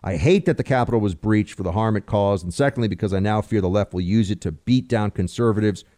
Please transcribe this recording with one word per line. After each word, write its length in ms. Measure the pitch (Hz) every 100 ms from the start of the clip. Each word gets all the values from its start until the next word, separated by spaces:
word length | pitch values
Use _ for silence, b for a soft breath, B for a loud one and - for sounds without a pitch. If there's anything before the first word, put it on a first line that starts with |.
I 140 | - -
hate 300 | 135 190 175
that 100 | -
the 80 |
Capitol 380 | - 127 120 117
was 140 | 104 85
breached 400 | 107 107 101 -
for 80 |
the 100 | 92
harm 240 | 95 110 104
it 80 | -
caused, 400 | 104 101 98 87
and 80 |
secondly, 340 | 85 139 120 110
because 260 | 90 101
I 60 | 95
now 220 | 104 107
fear 180 | - 107
the 80 | 92
left 260 | 101 98
will 80 | 92
use 300 | 90 110 98
it 80 | 98
to 120 | 87
beat 340 | 78 - 127 -
down 240 | 113 104
conservatives 720 | - 90 - 117 104 107 92 -